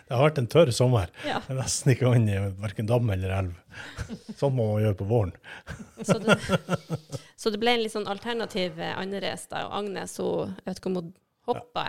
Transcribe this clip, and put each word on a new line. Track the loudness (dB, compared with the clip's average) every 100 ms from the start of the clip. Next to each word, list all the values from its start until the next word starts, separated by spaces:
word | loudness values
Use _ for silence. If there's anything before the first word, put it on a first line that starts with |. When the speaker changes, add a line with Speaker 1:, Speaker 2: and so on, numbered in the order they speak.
| -4
Speaker 1:
Det |
har | 2 4
vært | 2
en | 2
tørr | 6 6
sommer. | 6 4 4 0 -4 -4
Speaker 2:
Ja. | -4
Speaker 1:
Det | -4 -6
er |
nesten | -4 0 4 4
ikke | 6
vann | 6 4
i | 2 -2 -4
hverken | -8 -4 2
dam | 2 2
eller | 0 0
elv. | -2 -2 -6 _ -18 -14 -12
<laughs> | -12 -12 -12 -2
Sånn | 0
må | 2 2
man | 2
gjøre | 2
på | 0 2
våren. | 2 2 -4 -16 -18 -14 -14 -14 -6
Speaker 2:
Så | 0 2
det, | 4 2 2 -2 -2 -6 -4 -10 -8 -16 -16 -6
så | -4
det | 0
ble | 2
en | 2
litt | 0
sånn | -4 -6
alternativ, | -6 -4 -4 -4 -2 -4 -4
eh, | -6 -6
andrace | -6 -4 -6 -8 -8
da, | -8 -6
og | -6
Agnes, | -6 -6 -8 -4
hun, | -2 -2 -4
jeg | -6 -10
vet | -8
ikke | -4
om | -4
hun | -6 -12 _ _ -6
hoppet | -6 -6 -6